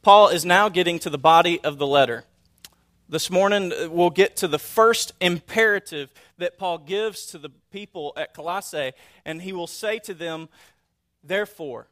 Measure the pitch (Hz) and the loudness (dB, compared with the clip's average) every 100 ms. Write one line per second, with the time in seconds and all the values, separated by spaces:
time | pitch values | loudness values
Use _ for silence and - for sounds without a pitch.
0 | - 202 208 175 165 180 208 180 175 170 | 8 8 8 4 2 2 2 0 -2 -2
1 | 175 143 147 165 175 165 147 143 143 143 | -6 0 4 6 4 0 -4 -4 0 2
2 | 127 113 - _ _ _ - _ _ _ | 2 -2 -12 _ _ _ -20 _ _ _
3 | _ 147 - 180 196 202 185 165 170 170 | _ -8 -2 0 2 0 -2 -6 -6 2
4 | 175 165 196 - 180 147 - - 226 226 | 2 4 2 2 -4 -4 -4 2 4 4
5 | - - 180 175 _ 220 226 202 - 156 | -4 -2 -2 -2 _ 0 2 0 -4 -12
6 | 139 _ _ _ 175 170 190 165 147 190 | -12 _ _ _ -10 _ -8 -8 -8 -6
7 | 220 196 - 175 143 123 _ 202 208 185 | -6 -8 -18 -16 -20 _ _ -18 -16 -12
8 | 147 - 156 - 156 185 - 156 131 - | -12 -10 -12 -12 -8 -8 -8 -8 -8 -10
9 | _ _ - 160 185 185 170 - 220 220 | _ _ -14 -12 -12 -10 -12 -8 -6 -6
10 | 214 170 170 160 160 _ _ _ _ _ | -10 -12 -10 -10 -14 _ _ _ _ _
11 | _ _ 143 190 208 _ 151 113 110 | _ _ _ -6 -6 _ -14 -14 -18